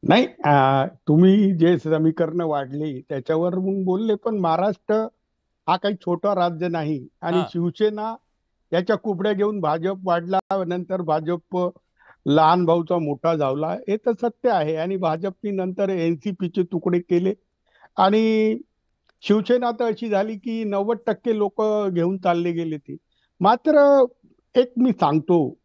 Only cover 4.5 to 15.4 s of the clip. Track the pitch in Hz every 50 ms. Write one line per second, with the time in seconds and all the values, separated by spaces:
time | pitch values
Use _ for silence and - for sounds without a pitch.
4.5 | 160 165 185 208 190 _ _ - 214 220 220 220 _ _ _ _ _ _ _ _
5.5 | _ _ _ - 175 185 - 202 208 185 - 180 175 170 - 202 202 185 175 175
6.5 | 170 156 175 180 170 165 156 151 156 135 - - _ _ - 170 170 185 160 -
7.5 | - 170 170 175 - - 214 214 208 208 214 220 226 226 _ _ _ _ _ _
8.5 | _ _ _ _ - 170 180 180 214 202 - 220 196 170 196 214 208 190 208 208
9.5 | 214 202 165 151 151 165 165 185 196 190 185 185 170 170 170 175 190 185 _ _
10.5 | 190 196 185 165 175 180 180 - 185 185 175 160 151 156 160 156 175 170 _ _
11.5 | - 180 180 175 - _ _ _ _ _ _ - - _ _ 139 143 156 160 156
12.5 | 170 180 180 160 165 175 165 156 180 175 160 147 143 - - 165 165 156 147 135
13.5 | 135 147 156 160 180 - - - 202 220 _ 247 233 - - 240 226 _ - 247
14.5 | 220 180 151 151 160 156 160 180 196 190 185 160 156 165 175 196 190 _